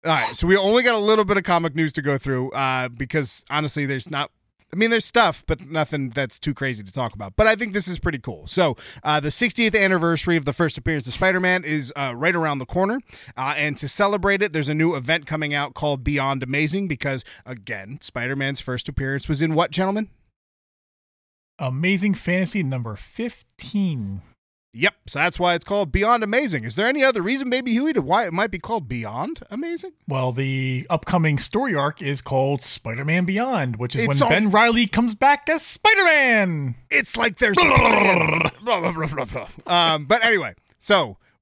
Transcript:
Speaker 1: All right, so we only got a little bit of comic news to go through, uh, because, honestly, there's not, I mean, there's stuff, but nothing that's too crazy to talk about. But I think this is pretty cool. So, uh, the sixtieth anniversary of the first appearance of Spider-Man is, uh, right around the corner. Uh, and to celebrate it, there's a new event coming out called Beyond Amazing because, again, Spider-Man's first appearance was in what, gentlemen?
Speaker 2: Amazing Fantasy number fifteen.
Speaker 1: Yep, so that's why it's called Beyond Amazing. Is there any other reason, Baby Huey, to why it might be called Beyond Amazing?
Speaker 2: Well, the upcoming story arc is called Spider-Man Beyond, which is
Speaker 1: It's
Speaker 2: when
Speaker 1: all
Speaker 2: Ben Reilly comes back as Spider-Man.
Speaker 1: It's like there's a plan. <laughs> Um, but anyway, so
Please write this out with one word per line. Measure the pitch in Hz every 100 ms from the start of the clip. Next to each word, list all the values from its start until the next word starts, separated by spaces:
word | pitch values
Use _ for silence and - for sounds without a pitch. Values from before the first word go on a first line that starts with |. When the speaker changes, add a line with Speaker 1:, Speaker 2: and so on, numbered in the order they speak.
Speaker 1:
All | 160
right, | 156 117 -
so | 170
we | 190
only | 196 233
got | 247
a | 226
little | 208 214
bit | 196 196
of |
comic | 180 170 165
news | 143 160
to | -
go | 139 139
through, | 139 131 131
uh, | 135 135 131 127
because, | 120 131 156 131 - -
honestly, | 147 151 151
there's | 139 135 113
not, | 147 147 _ _ _ _
I | 170
mean, | 226
there's | 226
stuff, | - 240 208 - -
but | 151 135
nothing | 156 151 147 135
that's | 117 131 -
too | -
crazy | 135 135 113
to | 98
talk | 131 120
about. | 104 101
But | - 220
I | 220
think | 220
this | 196 180
is | 170
pretty | 175 139
cool. | 131 85 78
So, | - 165 117 - -
uh, | 156 151
the | 147
sixtieth | - 240 - 226
anniversary | 214 196 185 170 165 - 165
of |
the | 139
first | - 165 -
appearance | 143 156 120
of |
Spider-Man | - 185 185 180 180
is, | 151 151 127 -
uh, | 135 120
right | 160 175
around | 160 143
the | 127
corner. | 180 196 254 - - - -
Uh, | 131 147
and | 147 143
to | 143
celebrate | - 202 202 190 196
it, | 202
there's | 156 143
a |
new | 151 165
event | 151 123 165 147
coming | 156 147
out | 143 143
called | - 151 139
Beyond | 123 143 135 135
Amazing | 127 143 151 185 196
because, | 135 143 131 - -
again, | - 123 98 107 98 143
Spider-Man's | - 127 123 139 135 139
first | - 123 -
appearance | 139 135 139 -
was | 143
in | 160
what, | 156 175
gentlemen? | 151 190 208 220 _ _ _ _ _ _ _ _ _ _ _ _ _ _ -
Speaker 2:
Amazing | 135 131 175 196 202
Fantasy | 185 - 180 185 208
number | 139 131 117 104
fifteen. | - - 233 - _ _ - 208 190 139 101 95 - _ _ _ _
Speaker 1:
Yep, | 113 185 _ -
so | 139
that's | 170 -
why | 180
it's | 175
called | - 202 175
Beyond | 185 208 240
Amazing. | 214 233 277 151
Is | 110
there | 110 226
any | 285
other | 269 226
reason, | 180 262 254
Baby | 247 254
Huey, | 226 302
to | 254
why | 139 190 208
it |
might | 170 214
be | 185
called | - 226 127
Beyond | 120 107 113 202 330 -
Amazing? | 220 330 339 381 _ -
Speaker 2:
Well, | 135 127
the | 123 135 131 131 127 -
upcoming | 165 - 180 160 143
story | - 208 269
arc | 156 143 147
is | 139 139
called | - 135 135 143
Spider-Man | - - 113 113 143 170
Beyond, | 180 196 254 233 131 110
which | 123 -
is | 226
Speaker 1:
It's | -
Speaker 2:
when |
Speaker 1:
all | 254
Speaker 2:
Ben | 226 214
Reilly | 208 233 233 220
comes | - 240
back | 214 269 285 -
as | 320
Spider-Man. | - - 415 427 349 302 262 226 190 156 139 120 _
Speaker 1:
It's | - - 233
like | 233 -
there's | 226 202
a |
plan. | 330 269 226 208 196 180 160 160 165
<laughs> | - 233 202 170 160 156 147 120 127 98 - -
Um, | 175 165 156
but | 139 233
anyway, | 226 208 123 - _ _
so | - 202 127 95 _ _